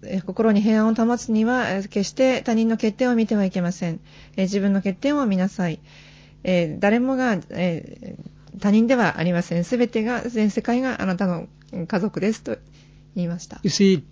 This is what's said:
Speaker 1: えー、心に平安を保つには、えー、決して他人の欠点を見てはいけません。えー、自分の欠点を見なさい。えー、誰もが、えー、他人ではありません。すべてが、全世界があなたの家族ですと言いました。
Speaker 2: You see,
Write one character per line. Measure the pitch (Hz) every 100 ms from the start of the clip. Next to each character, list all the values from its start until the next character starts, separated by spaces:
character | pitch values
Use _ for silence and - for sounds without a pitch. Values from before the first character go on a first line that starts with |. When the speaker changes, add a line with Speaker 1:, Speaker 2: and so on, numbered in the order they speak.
Speaker 1:
え | - 190
ー、 |
心 | 170 185 226
に | 208
平 | 214 220
安 | 220
を |
保 | 226 226 240
つ | -
に | 220
は、 | 220 254 226
え | 190
ー、 | 202
決 | 214
し | 196
て | - 262 254
他 | -
人 | 220 226
の | 226
欠 | 220
点 | 208 254
を | 233
見 | 220
て |
は | 214
い | 190
け | 185
ま | 175
せ | 180 175
ん。 | 165 - - - -
え |
ー、 |
自 | 185 202
分 | 196
の | 196
欠 | 196
点 | 190 277 294
を | 247
見 | 190
な | 185
さ | - 175
い。 | 156 - - - - - -
え | - 180 165 151
ー、 |
誰 | 202 226
も | 254 262
が、 | 254 196 -
え | - 180 165 - - - - - - - 190
ー、 |
他 | 202
人 | 214 226
で |
は | 254 190 -
あ |
り | 170
ま | 175
せ | 180 170
ん。 |
す | 175 247
べ | 240
て | 233
が、 | 220 247 240
全 | 233 214
世 | 208
界 | 214 240
が | 254 -
あ | 190
な | 180
た | 196
の | 170 165 - - 180 165
家 | 220
族 | 202 -
で | 190
す | 220
と | - 220 - - - - - -
言 |
い | 170
ま | 170
し | -
た。 | -
Speaker 2:
You | 202
see, | - 196 185 -